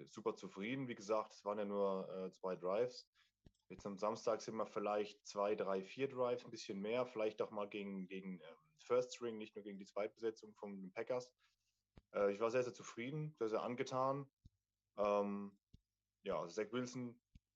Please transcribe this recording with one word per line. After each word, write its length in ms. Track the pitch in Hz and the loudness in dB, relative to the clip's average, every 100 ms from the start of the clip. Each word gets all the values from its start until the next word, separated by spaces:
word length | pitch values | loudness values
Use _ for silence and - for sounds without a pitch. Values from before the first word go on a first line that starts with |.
| 71 | -14
super 240 | - 110 | -4 -2
zufrieden. 540 | - 95 95 104 135 131 | -2 -4 -4 -2 -2 -4
Wie 60 | |
gesagt, 380 | 110 98 110 107 | -4 2 2 2
es 120 | - | -4
waren 140 | 101 104 | -2 0
ja 60 | |
nur, 440 | 101 101 98 95 92 | 0 2 2 2 -2
äh, 220 | 95 92 | -4 -6
zwei 220 | - 92 90 | -4 -4 -2
Drives. 520 | 90 101 123 - - _ _ _ - _ - | 2 2 2 -2 -18 _ _ _ -20 _ -16
Jetzt 160 | 95 104 | -10 -6
am 100 | 95 | -2
Samstag 460 | 104 113 - 110 | 0 0 0 0
sind 140 | - 110 | 0 -4
wir 100 | 104 | -2
vielleicht 600 | 110 104 104 101 - - | 0 0 2 0 -6 -6
zwei, 280 | 101 101 | 2 2
drei, 280 | 104 95 98 | 4 2 0
vier 260 | 95 - 135 | -2 -2 -2
Drives, 360 | 123 123 123 | 2 2 0
ein 60 | - | -4
bisschen 300 | 113 - 98 | -10 -6 -4
mehr. 260 | 104 123 120 | 0 2 2
Vielleicht 340 | 110 107 107 | 2 0 2
auch 100 | 104 | -2
mal 180 | 107 101 | 0 -2
gegen, 400 | 104 98 98 92 | -2 -4 -4 -4
gegen, 320 | 95 95 90 | -6 -6 -8
ähm, 160 | 80 - _ _ | -10 -18 _ _
First 320 | - 135 123 | 2 2 2
String, 240 | - 120 107 | -2 -4 -4
nicht 160 | 107 | -8
nur 100 | - | -10
gegen 140 | 104 98 | -10 -10
die 80 | 98 | -6
Zweitbesetzung 680 | - 110 - 113 110 107 | -2 -2 0 -2 -2 -8
von 220 | 104 104 98 | -10 -8 -6
den 160 | 92 | -8
Packers. 400 | 113 113 127 123 _ _ _ _ _ _ - - | -4 -2 -2 -2 _ _ _ _ _ _ -20 -4
Äh, 180 | 101 101 | 4 4
ich 80 | 101 | 6
war 100 | 113 | 4
sehr, 120 | 127 | 4
sehr 120 | 123 | 2
zufrieden, 600 | 101 101 - 120 151 151 151 | -2 -10 -6 -4 -2 -2 0
sehr, 100 | 110 | 0
sehr 140 | 107 | 2
angetan. 640 | 101 123 131 131 131 139 135 _ - _ _ _ _ - | 0 -2 0 2 2 2 -2 _ -20 _ _ _ _ 2
Ähm, 580 | 104 101 101 101 101 - _ - _ _ _ _ | 6 6 4 0 -4 -10 _ -20 _ _ _ _
ja, 220 | 98 82 87 | -2 0 0
Zach 220 | 85 104 | -2 -2
Wilson 480 | 120 123 127 123 117 _ - _ | 0 -2 -4 -6 -8 _ -20 _